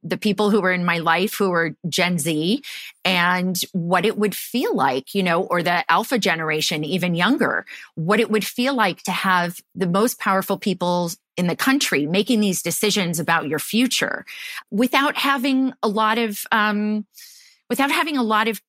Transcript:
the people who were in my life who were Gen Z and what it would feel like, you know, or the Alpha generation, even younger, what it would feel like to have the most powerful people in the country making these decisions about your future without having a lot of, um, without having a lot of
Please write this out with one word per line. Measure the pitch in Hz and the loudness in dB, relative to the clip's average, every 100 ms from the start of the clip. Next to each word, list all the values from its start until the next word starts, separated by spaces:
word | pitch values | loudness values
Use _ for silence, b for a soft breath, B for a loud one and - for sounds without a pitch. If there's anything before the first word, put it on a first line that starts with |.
the | 170 175 | -6 -2
people | 214 196 208 | -2 2 2
who | 214 | 2
were | 185 | 2
in | 180 | 0
my | 175 170 | 0 0
life | 165 165 202 | 2 2 0
who | - 196 | 0 0
were | 175 165 147 170 | 2 -2 -4 -6
Gen | 139 175 180 | 0 0 0
Z | 147 156 160 254 B B B - | 0 0 0 -2 B B B -4
and | - 185 175 180 185 175 - | 0 2 2 2 0 -4 -4
what | 190 170 180 190 | -4 0 2 2
it | 208 | 0
would | 208 | -2
feel | - - 240 381 | -2 -6 -2 -2
like, | 294 135 131 - | 0 0 0 -4
you | 202 | -2
know, | 185 170 | 0 0
or | 196 175 | 0 0
the | 170 175 - | 0 0 2
Alpha | 170 233 254 | 0 2 0
generation, | 196 165 160 156 151 160 | 0 0 -2 -2 -2 -2
even | 151 185 180 | -2 -2 0
younger, | 170 180 277 151 90 - B B - | 2 2 2 2 0 -6 B B -8
what | 160 214 | 0 2
it | 233 | 2
would | 214 - | 0 -2
feel | - 247 | -2 -2
like | 269 208 170 | 2 0 -2
to | - | -6
have | 175 196 185 175 175 _ | -4 2 2 0 -6 _
the | - 185 | -4 0
most | 180 233 - | 2 2 0
powerful | - 190 185 190 | 0 0 0 -4
people | 208 180 180 175 170 170 _ - | -2 -2 0 0 -2 -6 _ -4
in | 180 | -2
the | |
country | 165 - 269 - 143 147 | 0 2 2 2 0 2
making | 185 - 214 | 0 2 2
these | 208 180 | 2 0
decisions | - 165 214 202 175 165 | -4 -2 0 0 0 -2
about | 151 165 147 | 0 0 2
your | 156 | -4
future | - 214 247 - - - - B B B - | -2 0 0 0 -2 -4 -10 B B B -6
without | 202 254 285 285 - | 0 2 2 2 0
having | 277 277 262 262 262 - | 0 0 2 2 0 0
a | 226 | -2
lot | 208 220 226 | 0 0 2
of, | 226 202 - | -2 -4 -2
um, | 226 214 208 208 214 208 B B B B B _ | 2 2 0 0 -2 -6 B B B B B _
without | 247 277 | 0 0
having | 320 330 285 | 2 0 0
a | |
lot | 226 214 220 | 2 2 2
of | 214 | -2